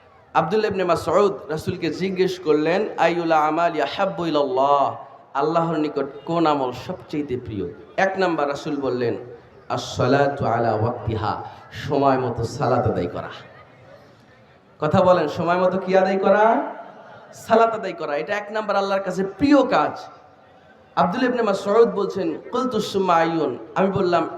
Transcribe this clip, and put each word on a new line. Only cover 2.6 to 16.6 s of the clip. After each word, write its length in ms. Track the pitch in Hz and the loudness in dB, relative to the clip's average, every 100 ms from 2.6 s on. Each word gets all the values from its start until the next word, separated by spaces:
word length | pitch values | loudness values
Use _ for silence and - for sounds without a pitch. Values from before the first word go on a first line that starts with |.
| 156 185 214 - | 4 0 -2 0
আইয়ুল 340 | 170 175 170 | 0 2 2
আমালি 500 | 160 151 156 170 156 | 2 2 2 0 0
আহাব্বু 440 | 139 - 196 165 170 | -4 -2 -2 -2 -2
ইলাল্লাহ, 680 | 151 139 127 139 143 127 110 - - - | 0 0 2 4 4 2 -2 -12 -20 -10
আল্লাহর 440 | 135 151 165 165 156 | -2 0 2 0 0
নিকট 280 | 151 143 139 - - | -2 -2 -6 -8 -4
কোন 200 | 170 160 | 0 2
আমল 260 | 147 127 123 - | 2 -2 -4 -10
সবচেয়ে 500 | - - 156 143 123 - | -12 -8 -8 -6 -6 -6
প্রিয়? 200 | 104 85 - - - | -6 -6 -8 -10 -2
এক 200 | 190 190 | 0 2
নাম্বার 320 | 185 156 143 | 0 0 -2
রাসূল 320 | 139 160 143 | -4 -6 -4
বললেন, 360 | 135 123 120 101 - - - - - | -2 -2 -2 -2 -8 -18 -20 -20 -8
আসসালাতু 760 | 120 - - 120 139 139 - 120 | -8 -6 -2 2 2 2 0 -2
আলা 280 | 117 117 | 0 0
ওয়াক্তিহা, 680 | 107 101 - - 107 104 92 - - - - - | 0 -2 -2 -4 -4 -4 -6 -8 -16 -18 -12 -4
সময় 300 | 143 139 131 | 2 2 2
মতো 260 | 123 117 | 0 -4
সালাত 440 | 117 - 135 123 - | -6 -4 0 0 0
আদায় 200 | 92 87 | -2 -4
করা। 220 | 90 78 - - - - - - - - - - - - - _ _ | -6 -10 -14 -18 -20 -20 -20 -20 -20 -20 -20 -20 -20 -20 -20 _ _
কথা 220 | - 196 | 0 4
বলেন, 260 | 185 180 147 | 6 4 4
সময় 360 | - 165 180 | -2 0 2
মতো 140 | 185 185 | 2 0
কি 200 | 185 185 | 2 2
আদায় 200 | 190 196 | 4 2
করা? 560 | 196 208 220 262 | 4 4 6 4